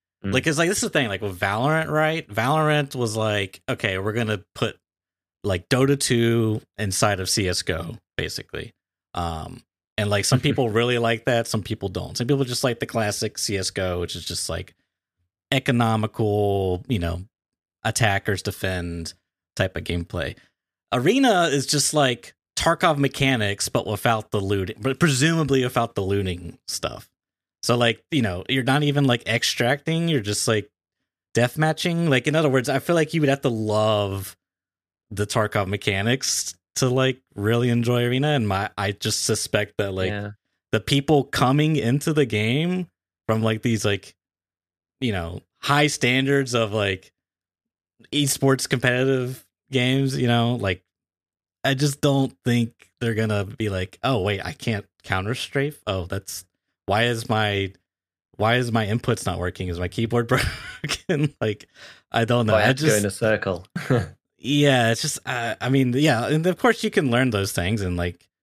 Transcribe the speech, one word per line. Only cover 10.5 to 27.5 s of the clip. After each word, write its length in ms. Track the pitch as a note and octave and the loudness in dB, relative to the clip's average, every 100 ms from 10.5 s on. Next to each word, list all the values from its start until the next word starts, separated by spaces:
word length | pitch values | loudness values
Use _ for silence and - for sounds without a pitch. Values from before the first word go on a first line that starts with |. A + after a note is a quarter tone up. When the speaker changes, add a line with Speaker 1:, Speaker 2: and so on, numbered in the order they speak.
| C#3 A#2+ | 0 2
Speaker 2:
really 260 | G#2+ A#2+ B2 | 2 2 2
like 280 | A#2 A2+ - | 2 0 0
that, 200 | A#2 A2+ | 0 0
some 140 | A2+ | -4
people 280 | F#2+ G#2+ G2 | -4 -6 -6
don't. 280 | F#2 C2+ D2+ | -6 -8 -6
Some 80 | A#2+ | -2
people 200 | C#3 C3 | 0 0
just 180 | B2 | -2
like 160 | C3+ A#2 | -2 -2
the 80 | A2+ | -4
classic 500 | A#2 G#2+ G2+ A2 - | -2 -2 -2 -4 -4
C 200 | - G2 | -4 -4
S 120 | F2+ | -4
go, 280 | - F#2 F2+ | -4 -4 -2
which 160 | F2 E2+ | -4 -8
is 100 | - | -8
just, 240 | E2+ - | -8 -6
like, 240 | E2+ F#2 _ _ _ _ _ _ _ _ | -8 -10 _ _ _ _ _ _ _ _
economical, 1300 | C3+ C3+ A#2+ A#2 A2 G#2+ - G#2+ G#2 G2+ G2 F#2+ F2+ - | -2 0 2 2 2 0 -2 0 2 2 0 0 -2 -2
you 100 | F2 | -2
know, 240 | E2+ E2+ F#2+ _ _ _ _ _ | -2 -4 -10 _ _ _ _ _
attackers 580 | A2+ - A2+ G2 - G2 | -6 0 2 2 0 -2
defend 720 | - - F#2+ F#2 F2 E2+ E2 - _ _ _ - | -4 -4 -4 -4 -4 -8 -10 -14 _ _ _ -4
type 220 | F#2+ - | -4 -4
of 60 | |
gameplay. 520 | - F2 E2+ F2+ D2 - _ _ _ _ _ | -4 -4 -4 -6 -6 -8 _ _ _ _ _
Arena 520 | B2 C3 B3+ C4+ F#3+ | 0 2 4 4 4
is 240 | - C#3 B2+ | 2 0 0
just 260 | D3 - | 0 0
like 400 | D3+ C3+ A#2+ - - _ - | 2 2 0 -6 -20 _ -2
Tarkov 400 | - E3+ F3+ D3 | 0 2 2 2
mechanics, 720 | C#3 - C3+ B2+ G#2 G2+ - | 0 2 0 2 0 -2 -2
but 160 | B2+ G2 | -2 -2
without 460 | G#2+ B2 A2+ - | 0 0 0 0
the 100 | G#2+ | -2
looting, 360 | G2 G2+ F#2 - | 0 0 -2 -4
but 180 | A#2 C3+ | -6 0
presumably 640 | E3+ C3 D3+ E3 D3+ C3+ | 2 4 2 2 2 2
without 300 | B2 B2+ A#2 | 2 0 -2
the 80 | - | -2
looting 560 | F#2+ G2+ F#2 F2 F2 - - | 0 0 0 -4 -10 -14 -12
stuff. 400 | - D#2 - - _ _ _ _ | -8 -8 -8 -16 _ _ _ _